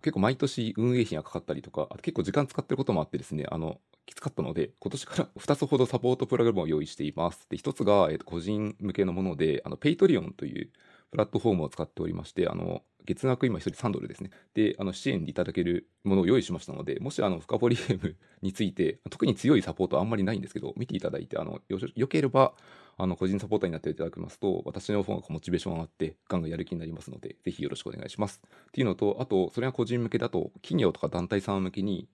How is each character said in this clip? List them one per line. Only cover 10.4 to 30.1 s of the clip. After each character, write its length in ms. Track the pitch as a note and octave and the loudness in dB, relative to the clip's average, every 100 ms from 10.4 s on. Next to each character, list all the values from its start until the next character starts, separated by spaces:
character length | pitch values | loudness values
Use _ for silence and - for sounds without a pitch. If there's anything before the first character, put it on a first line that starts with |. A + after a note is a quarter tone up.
い 160 | - - | -8 -6
う 100 | - _ _ - _ | -10 _ _ -20 _
プ 60 | - | -2
ラ 80 | G#2+ | 0
ッ 40 | |
ト 80 | G#2 | 2
フ 120 | A#2+ | 2
ォ 20 | |
ー 20 | |
ム 80 | F#2 | 2
を 60 | D2+ | 0
使 120 | - | -4
っ 80 | D#2+ | -8
て 140 | - | -4
お 40 | E2 | -4
り 60 | |
ま 100 | E2+ | -4
し 80 | E2 | -6
て、 160 | - F2 | 0 0
あ 60 | E2+ | 0
の、 260 | E2+ F2 _ _ - | -4 -6 _ _ -6
月 200 | F#2 C3 | -2 0
額 200 | B2+ C3 | 2 0
今 120 | F#2+ | 0
一 120 | - | -4
人 60 | - | -4
三 160 | A#2 | -2
ド 80 | F#2+ | -2
ル 80 | - | -6
で 60 | - | -10
す 60 | |
ね。 80 | F#2+ - _ | -14 -14 _
で、 220 | - G#2+ - | 2 2 2
あ 60 | |
の、 80 | G2 | -4
支 180 | F#2 C3+ | -4 -2
援 140 | A2 D#2 | -2 -2
い 40 | |
た 120 | - | -2
だ 80 | F2 | -2
け 100 | E2 | 0
る 240 | F2 F2 - _ | 0 0 -4 _
も 120 | G2 G2 | 2 4
の 60 | |
を 40 | F2+ | 6
用 120 | G2 | 4
意 40 | |
し 100 | - | 2
ま 80 | E2+ | -6
し 60 | - | -6
た 60 | |
の 120 | C#2+ | -8
で、 140 | D2+ C2+ | -4 -4
も 100 | C3+ | -4
し 120 | - | 0
あ 80 | G#2 | 0
の、 80 | F2 | 0
深 200 | - G#2+ | 4 6
掘 120 | A#2+ | 6
り 60 | B2 | 4
エ 20 | |
フ 140 | - | 2
エ 40 | F#2 | 0
ム 200 | E2+ D#2+ _ _ | 0 -6 _ _
に 100 | F#2+ | -4
つ 100 | F#2 | 0
い 80 | G#2 | 0
て、 260 | - D#2+ - - | 2 0 0 -8
特 160 | - | 2
に 100 | - | 2
強 220 | G#2 B2+ C3+ | 4 6 6
い 60 | |
サ 100 | - | 4
ポ 120 | F2 | 0
ー 20 | F#2 | 2
ト 100 | C#2+ | 4
は 60 | |
あ 20 | |
ん 60 | G2 | 2
ま 60 | A2 | 2
り 80 | |
な 80 | F#2+ | 2
い 60 | G#2+ | 0
ん 40 | |
で 60 | F#2+ | -4
す 60 | |
け 60 | - | -8
ど、 140 | - - | -8 -6
見 100 | B2 | -4
て 100 | G2 | -2
い 40 | |
た 100 | - | -2
だ 80 | - | -4
い 80 | - | -4
て、 120 | D#2+ | -4
あ 60 | |
の、 160 | D#2+ D#2+ _ | -4 -8 _
よ-、 100 | F#2+ - | -4 -4
よ 140 | - B2+ | -2 0
け 120 | D#3 | 2
れ 80 | C#3+ | 2
ば、 260 | C3+ C3 - - - - - | 4 4 2 -20 -20 -20 -4
あ 80 | F#2 | -2
の、 100 | F2 | 0
個 120 | F#2+ | 0
人 100 | G2 | 0
サ 80 | G2 | 0
ポ 100 | G#2 | 0
ー 20 | |
タ 40 | |
ー 20 | F#2 | 0
に 40 | |
な 60 | D#2+ | -2
っ 20 | |
て 100 | D#2+ | -6
い 40 | |
た 100 | D#2 | -4
だ 60 | E2 | -6
き 80 | F2 | -6
ま 100 | E2+ | -12
す 120 | - | -4
と、 220 | G2+ F2 | -2 -2
私 280 | - - - | -4 -10 -2
の 100 | G#2 | 0
方 140 | F#2+ F#2+ | 0 -4
が 60 | - | -6
モ 100 | D#2+ | -8
チ 120 | - | -2
ベ 80 | F2 | -2
ー 20 | |
シ 80 | - | -2
ョ 20 | |
ン 40 | |
上 40 | E2 | -6
が 40 | |
っ 40 | E2 | -8
て、 280 | _ D#2+ - _ | _ -6 -6 _
ガ 100 | F#2 | -2
ン 40 | |
ガ 60 | D#2+ | -2
ン 20 | |
や 60 | E2 | -6
る 80 | |
気 80 | - | -6
に 80 | F2 | -6
な 40 | |
り 80 | E2 | -8
ま 80 | E2 | -10
す 100 | - | -12
の 80 | - | -14
で、 160 | - - | -14 -8
ぜ 60 | - | -8
ひ 100 | - | -6
よ 60 | - | -6
ろ 80 | - | -6
し 60 | |
く 60 | - | -10
お 20 | |
願 140 | - | -10
い 60 | - | -12
し 100 | - | -4
ま 60 | G#2 | -4
す。 160 | - | -4
っ 260 | _ - _ | _ -20 _
て 80 | - | -2
い 40 | |
う 20 | B2 | 0
の 80 | |
と、 240 | F2+ G#2 - | 2 0 0
あ 60 | C#3+ | 0
と、 240 | G2 F2+ | 2 2
そ 100 | - | 0
れ 60 | B2+ | -4
が 60 | |
個 120 | B2+ | -2
人 180 | A2+ A#2+ | -2 0
向 60 | |
け 100 | A#2 | 0